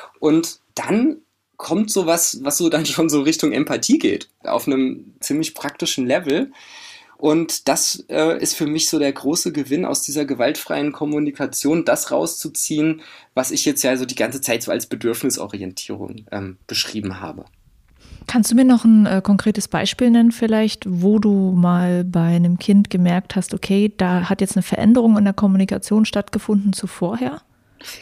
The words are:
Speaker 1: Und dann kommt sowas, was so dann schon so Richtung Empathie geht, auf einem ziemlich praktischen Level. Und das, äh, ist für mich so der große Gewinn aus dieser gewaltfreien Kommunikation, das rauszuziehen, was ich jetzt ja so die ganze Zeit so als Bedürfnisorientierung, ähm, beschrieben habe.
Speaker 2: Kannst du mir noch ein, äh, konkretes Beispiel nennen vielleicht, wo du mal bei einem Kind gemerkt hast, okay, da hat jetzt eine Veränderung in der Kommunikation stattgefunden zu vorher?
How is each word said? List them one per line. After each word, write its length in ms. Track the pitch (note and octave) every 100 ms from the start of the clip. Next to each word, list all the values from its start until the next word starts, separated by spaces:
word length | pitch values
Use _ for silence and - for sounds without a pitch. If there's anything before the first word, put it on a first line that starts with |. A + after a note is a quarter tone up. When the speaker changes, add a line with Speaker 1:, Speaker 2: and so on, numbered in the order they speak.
| - _
Speaker 1:
Und 420 | D3+ D#3+ E3 - _
dann 440 | - - G#3+ D4+ - _ _ _ -
kommt 340 | - F3 G#3+
sowas, 480 | G3 E3 E3 - A#2+
was 140 | C#3 D3
so 100 | E3
dann 160 | D3+
schon 240 | D#3 - E3
so 140 | D3
Richtung 300 | C#3+ D#3+ D3+
Empathie 460 | B2 D3+ A2+ - D4+
geht, 300 | G2+ - - _
auf 240 | - - D3
einem 480 | C3+ C3 - - _
ziemlich 340 | - D3 D#3
praktischen 520 | - D3 - E3 - B2+
Level. 460 | D#3+ E3+ E3 C4+ - - - - - _ _
Und 500 | D3+ D#3+ D#3+ - C3+
das, 360 | D#3+ - - -
äh, 340 | D3+ D#3+ -
ist 120 | E3 -
für 100 | D3+
mich 220 | D#3 -
so 100 | D#3
der 140 | C#3
große 400 | C3+ C3+ E3+ -
Gewinn 320 | D3 C3 D#3
aus 180 | F#3 C#3+
dieser 220 | - D3
gewaltfreien 680 | C#3 A#2+ B2 D3+ - D3 D3
Kommunikation, 920 | C#3 D3+ D3+ D3 C#3 C3+ - C#3 E3
das 260 | A#2 B2 -
rauszuziehen, 920 | C3+ E3 - E3 - - D3+ D#3+ D#3 - - _
was 180 | B2+ C3
ich 120 | -
jetzt 200 | D3+ C3+
ja 120 | C3 B2+
so 100 | B2+
die 100 | -
ganze 240 | A2+ C3+
Zeit 240 | - A#2
so 80 | -
als 140 | A2 -
Bedürfnisorientierung, 1400 | G#2+ A2+ - C3+ - G2 G2+ F#2 - - G2+ F#2+ G#2+ G#2+
ähm, 240 | G2+ F#2+ F#2+ -
beschrieben 540 | A2+ - G#2+ G2 F#2
habe. 240 | F2+ - - _ _ _ _ _ - - -
Speaker 2:
Kannst 240 | B3 -
du 60 | A#3+
mir 80 |
noch 200 | C4 A#3+
ein, 220 | A3+ A3 G#3
äh, 140 | F#3+
konkretes 460 | G3 G3 G#3+ G#3 -
Beispiel 420 | E3 - - B3
nennen 220 | A#3 A#3
vielleicht, 520 | A#3 A3+ A3 A3 - F#3+
wo 320 | F3 F#3+ G#3+
du 320 | G#3+ G3 F#3+
mal 500 | F3+ F3 F3 F3+ F3+
bei 320 | F3+ F3 E3 E3+
einem 220 | F3 F3
Kind 320 | - G3+ G3+
gemerkt 460 | F3+ F3 F3 - F#3+
hast, 180 | -
okay, 380 | - - G3 G#3 -
da 320 | F3+ F3+ F3
hat 120 | -
jetzt 160 | F#3+ F#3+
eine 60 |
Veränderung 540 | - - G#3 B3 A3+ G#3
in 80 |
der 100 | G3+
Kommunikation 720 | G3 G3+ F#3+ F#3+ G3 - G#3+
stattgefunden 680 | A3 G#3 - A3 - G#3 G3+
zu 140 | F#3+ F#3+
vorher? 560 | - F3+ A#3 B3+ D#4 _ _ _ _ - -